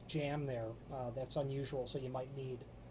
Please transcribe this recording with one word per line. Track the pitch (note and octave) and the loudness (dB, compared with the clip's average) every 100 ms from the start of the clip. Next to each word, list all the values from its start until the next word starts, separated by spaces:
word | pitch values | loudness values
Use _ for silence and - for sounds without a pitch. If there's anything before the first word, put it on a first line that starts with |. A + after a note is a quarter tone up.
| - | -2
jamb | D#3 C#3+ D3 C#3 | 2 4 4 2
there, | A#2+ A2+ A#2+ - | 2 0 -2 -4
uh, | C3+ B2 | -2 0
that's | B2 B2+ D3+ | 0 0 2
unusual, | C#3 C3+ C3 C3+ A#2+ | 2 2 2 0 0
so | C#3+ | 0
you | B2+ | 0
might | B2+ C3 | 0 -2
need, | C#3 C3 B2 - - - | -2 -2 -4 -6 -12 -12